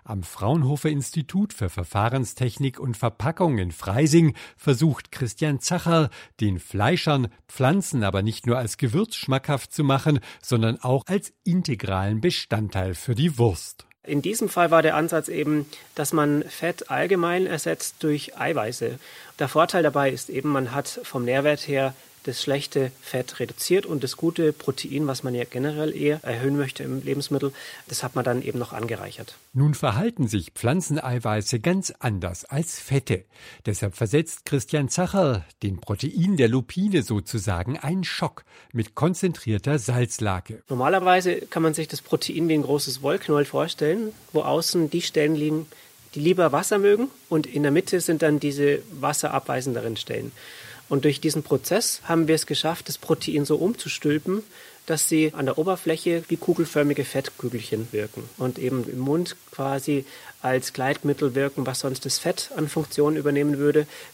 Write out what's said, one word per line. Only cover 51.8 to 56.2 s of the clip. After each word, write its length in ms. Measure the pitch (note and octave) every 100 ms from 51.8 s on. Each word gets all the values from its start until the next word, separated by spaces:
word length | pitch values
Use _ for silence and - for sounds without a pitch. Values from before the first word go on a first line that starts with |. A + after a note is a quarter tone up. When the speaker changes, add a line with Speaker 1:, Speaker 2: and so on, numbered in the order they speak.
| - -
Speaker 2:
haben 240 | - E3 D#3
wir 80 | D#3+
es 100 | -
geschafft, 440 | D3 D#3+ E3+ -
das 80 | -
Protein 480 | - D#3+ - D3+ C#3+
so 100 | D3
umzustülpen, 880 | F#3 A#3 D#3 - D3+ D3+ D3+ G3 G#3 - - - -
dass 200 | D#3+ -
sie 260 | D#3+ D#3
an 120 | D3+ C3+
der 120 | C#3+
Oberfläche 680 | E3+ F#3 E3+ D#3+ F3+ E3+